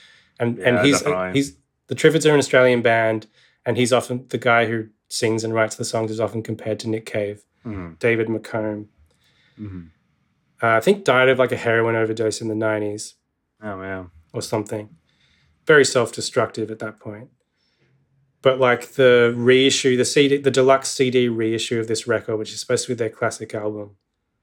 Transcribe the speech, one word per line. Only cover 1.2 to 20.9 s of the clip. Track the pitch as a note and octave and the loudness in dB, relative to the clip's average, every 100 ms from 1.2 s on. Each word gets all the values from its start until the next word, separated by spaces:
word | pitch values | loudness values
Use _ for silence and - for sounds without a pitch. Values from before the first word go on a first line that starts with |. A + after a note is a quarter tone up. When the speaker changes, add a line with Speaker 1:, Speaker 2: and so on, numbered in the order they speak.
| F#2 | -2
Speaker 1:
he's, | C3 C#3 - _ _ _ | -2 -2 -6 _ _ _
the | B2 | 2
Triffids | D#3 D#3 D3+ | 2 4 4
are | |
an | D3 | 2
Australian | C3+ C3+ B2+ B2 | 4 4 6 4
band, | A#2 A2+ A2+ A2 - _ _ _ - | 2 2 0 -2 -6 _ _ _ -6
and | A#2+ | -2
he's | B2 | 2
often, | B2 - B2 B2+ | 2 0 -8 -6
the | A#2+ | -4
guy | B2 A#2 A2+ | 2 2 2
who | A2+ A2 _ _ | -4 -8 _ _
sings | - A2+ A2 | -4 -2 -2
and | A2+ | -2
writes | A2+ G#2+ - | -2 -2 -4
the | A2+ | -6
songs | A#2 A2 | -4 -4
is | A2 | -4
often | A2 A2+ | -6 -6
compared | A2 A2+ - G#2+ | -8 -8 -6 -6
to | A2+ | -4
Nick | A2 A2 | -6 -6
Cave, | A2+ G2+ G#2 _ _ A#2+ | -6 -6 -8 _ _ -12
Speaker 2:
Mm-hmm. | G2+ F2 E2 | -12 -12 -4
Speaker 1:
David | A#2+ A2+ A2 | 0 0 0
McComb. | A2 - A#2 G#2+ G#2+ G#2 _ _ _ _ _ _ _ | -4 -6 -6 -6 -8 -12 _ _ _ _ _ _ _
Speaker 2:
Mm-hmm. | G#2 F#2 E2 _ _ _ _ _ _ _ | -14 -14 -18 _ _ _ _ _ _ _
Speaker 1:
Uh, | A#2 A2+ | 2 2
I | |
think | - G3+ | 2 0
died | - B2+ B2+ | 2 4 4
of, | B2+ | 4
like, | B2+ | 2
a | B2 | 0
heroin | A#2 A2+ A2+ A2+ | 0 0 0 0
overdose | A2 A2 A2 G#2 | -2 -2 -2 -4
in | A#2 | -6
the | A2 | -4
nineties | A2+ G#2+ G#2 G#2+ - _ _ _ _ _ | -2 -2 -4 -8 -14 _ _ _ _ _
Speaker 2:
Oh, | G#2+ F#2+ | -14 -12
man. | F#2+ F#2+ F2+ _ _ | -10 -10 -12 _ _
Speaker 1:
or | A#2 | -10
something. | - A2+ G#2 A2 G#2+ _ _ _ _ _ _ _ - | -6 -6 -6 -10 -12 _ _ _ _ _ _ _ 2
Very | D3+ | 4
self-destructive | C3 C3 A2+ - - - A2 - G#2+ | 4 2 -2 -4 -4 -2 -2 -4 -8
at | A2 | -8
that | A2 G#2 | -12 -14
point. | - G#2 B2 _ _ _ _ _ _ _ _ _ _ _ | -16 -16 -20 _ _ _ _ _ _ _ _ _ _ _
But, | C3+ C3 | 0 2
like, | B2+ A#2+ - | 2 2 -2
the | - C3 B2 A#2+ A#2+ | 2 6 6 4 2
reissue, | A#2+ C3 C3+ B2+ C3+ B2 | 4 6 4 2 0 2
the | A#2+ | 2
C | - C#3 | 2 2
D, | C#3+ | 2
the | C3+ | 0
deluxe | B2+ C3 C3+ | 2 4 4
C | - | 0